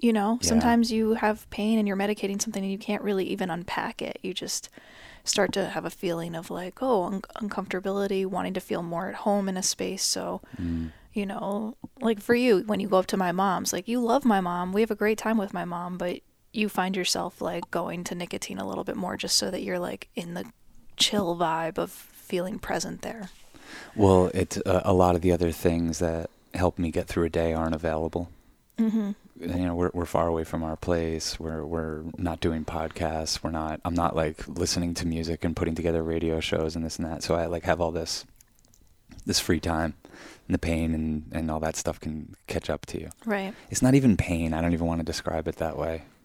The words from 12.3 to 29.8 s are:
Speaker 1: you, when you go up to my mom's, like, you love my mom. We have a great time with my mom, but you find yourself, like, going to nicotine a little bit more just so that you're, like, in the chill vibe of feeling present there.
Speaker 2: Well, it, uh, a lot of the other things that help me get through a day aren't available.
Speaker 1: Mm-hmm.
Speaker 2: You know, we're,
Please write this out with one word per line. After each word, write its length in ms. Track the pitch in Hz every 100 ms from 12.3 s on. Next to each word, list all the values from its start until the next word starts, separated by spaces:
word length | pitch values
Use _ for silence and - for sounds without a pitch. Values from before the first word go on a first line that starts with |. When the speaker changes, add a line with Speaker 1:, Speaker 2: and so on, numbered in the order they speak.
| 240
Speaker 1:
you, 240 | 254 190 214
when 120 | 208
you 80 | 196
go 100 | 190
up 80 | 185
to 100 | 196
my 140 | 180
mom's, 400 | 190 196 175 -
like, 140 | 180 185
you 120 | 240
love 240 | 233 254
my 160 | 269 196
mom. 320 | 180 175 185
We 100 | 196
have 100 | 226
a 40 | 208
great 220 | 208 214
time 200 | 220 226
with 160 | 196
my 120 | 185 175
mom, 320 | 175 180 180
but 240 | 175 - - _ _
you 160 | 233 214
find 260 | - 185 190
yourself, 460 | 180 - 175 -
like, 280 | - 175 175
going 320 | 175 180 175 175
to 100 | 175
nicotine 440 | 175 202 - 190
a 80 | 196
little 160 | 190 202
bit 100 | -
more 220 | 185 -
just 180 | 190 -
so 160 | 202
that 120 | 185
you're, 160 | 233 180
like, 280 | 180 - - -
in 200 | 175 175
the 100 | - - - - - -
chill 400 | - 208 185 170
vibe 420 | 170 160 165 -
of 140 | 175
feeling 680 | - - - - 185 185 196
present 420 | - 165 170 175
there. 280 | 180 226 185 - - - - - - -
Speaker 2:
Well, 320 | 98 92 90
it, 240 | 95 85 - -
uh, 160 | 90 -
a 80 |
lot 220 | 92 90 87
of 60 |
the 100 | 90
other 180 | 85 87
things 480 | 82 90 82 85 80
that 300 | 87 82 82 _ _ -
help 240 | 87 -
me 100 | 85
get 160 | 90 87
through 180 | - 85
a 40 |
day 240 | 82 82
aren't 220 | 80 80 80
available. 520 | 82 78 80 85 87 - _ _ _ -
Speaker 1:
Mm-hmm. 320 | 220 220 202 208 - -
Speaker 2:
You 240 | 85 87 90
know, 80 |
we're, 160 | 85